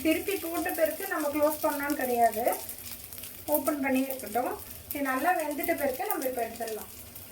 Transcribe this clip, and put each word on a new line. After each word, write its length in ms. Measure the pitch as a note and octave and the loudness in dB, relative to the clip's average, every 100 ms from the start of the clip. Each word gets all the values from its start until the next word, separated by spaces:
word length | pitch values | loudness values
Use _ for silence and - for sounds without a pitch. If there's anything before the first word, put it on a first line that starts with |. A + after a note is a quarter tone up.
| D#4 | 2
திருப்பி 280 | E4+ F#4+ - | 2 2 -2
போட்ட 260 | E4 E4+ F4 D#4+ | -2 -2 -2 2
பிறகு 240 | D4+ D#4 G4 | 0 0 -2
நம்ம 160 | E4 C#4+ D4 | 0 0 4
க்ளோஸ் 280 | D4 D#4 | 2 4
பண்ணணும்னு 380 | D#4 C#4+ C#4+ D4 | 0 2 0 0
கிடையாது. 440 | B3+ A#3+ A3+ A3 C4 - - - - - - - - - - D4+ | 2 6 6 6 2 0 -4 -10 -10 -12 -12 -12 -12 -8 2 2
ஓப்பன் 280 | E4 D4 C4+ | 2 0 2
பண்ணி 160 | C4 C4+ | 2 0
இருக்கட்டும். 440 | C4 - A#3+ E4+ G#4 - - - | -4 -2 0 0 -4 -8 -12 -6
இது 120 | C#4+ C4+ | -2 0
நல்லா 200 | C4 E4+ F4+ | 2 4 2
வெந்துட்ட 340 | D4 D4 E4+ D4 | 0 0 0 2
பிறகு 300 | C#4 D4 G#4 | 2 0 -2
நம்ம 160 | F4 C4 | 0 -2
இப்ப 120 | B3 A3 | -2 -4
எடுத்துடலாம். 460 | A3 A3+ G#3+ - - - - - | -4 -6 -6 -10 -14 -14 -14 -14